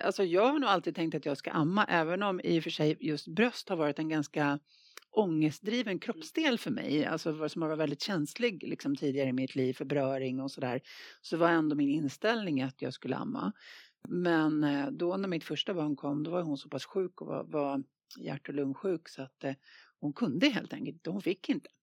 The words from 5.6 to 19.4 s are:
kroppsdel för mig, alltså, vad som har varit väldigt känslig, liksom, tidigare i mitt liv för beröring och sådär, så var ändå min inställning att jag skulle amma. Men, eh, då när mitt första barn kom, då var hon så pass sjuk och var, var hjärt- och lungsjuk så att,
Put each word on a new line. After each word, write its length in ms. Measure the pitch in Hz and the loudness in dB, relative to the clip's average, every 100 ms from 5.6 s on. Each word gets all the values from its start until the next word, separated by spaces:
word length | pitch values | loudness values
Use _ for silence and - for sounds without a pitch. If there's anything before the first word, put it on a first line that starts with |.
| 208 240 220 180 | -2 0 0 -4
kroppsdel 580 | - - - - 311 233 | -4 -8 -4 0 2 2
för 140 | 165 | -2
mig, 340 | - - 147 - | -4 0 0 2
alltså, 260 | 160 165 | 0 -2
vad 200 | 156 151 | -2 -2
som 100 | - | -2
har 80 | 156 | -2
varit 100 | 156 | 0
väldigt 220 | 151 151 | 0 -2
känslig, 640 | - 180 147 - 240 185 | -2 -2 -2 -2 -2 -2
liksom, 320 | - 254 135 147 | -8 -4 -2 -2
tidigare 340 | 147 139 131 | 0 0 0
i 40 | |
mitt 220 | 127 131 135 | 0 -2 0
liv 180 | 127 | 0
för 120 | 131 139 | 0 -2
beröring 540 | 143 135 135 131 131 | 0 0 0 -2 -4
och 100 | 135 | -6
sådär, 300 | - 127 123 - - - - | -4 -4 -4 -6 -18 -20 -16
så 160 | - 165 | -4 4
var 120 | 170 | 6
ändå 260 | 165 156 147 | 6 4 2
min 140 | 139 | 2
inställning 720 | 156 139 - 214 233 190 135 | 2 0 0 0 0 0 0
att 200 | 131 - | 0 -4
jag 120 | 131 | -8
skulle 220 | - 123 - | -6 -4 -4
amma. 360 | - - - - - - - _ - | -4 -4 -4 -6 -14 -20 -20 _ -6
Men, 560 | 175 175 160 156 151 | -2 2 4 4 2
eh, 240 | 147 143 139 | 2 0 -2
då 260 | 160 175 196 | -2 -2 0
när 100 | 196 | -2
mitt 140 | 165 | -4
första 300 | - 151 - | -4 -4 -2
barn 220 | 180 151 135 | -2 -2 -2
kom, 280 | 143 147 | -2 -2
då 80 | 151 | -2
var 100 | 180 | -2
hon 160 | 165 139 | -2 -4
så 120 | - | -6
pass 160 | 135 - | -8 -4
sjuk 360 | 196 180 - | -2 -4 -6
och 60 | 160 | -8
var, 160 | 147 | -6
var 400 | 160 156 143 139 - _ - - | -4 -2 0 -2 -6 _ -20 -12
hjärt- 280 | - 147 - | -8 -8 -6
och 60 | |
lungsjuk 560 | 143 135 - 196 165 - | -4 -4 -2 -2 -4 -6
så 120 | - | -14
att, 220 | 135 _ | -14 _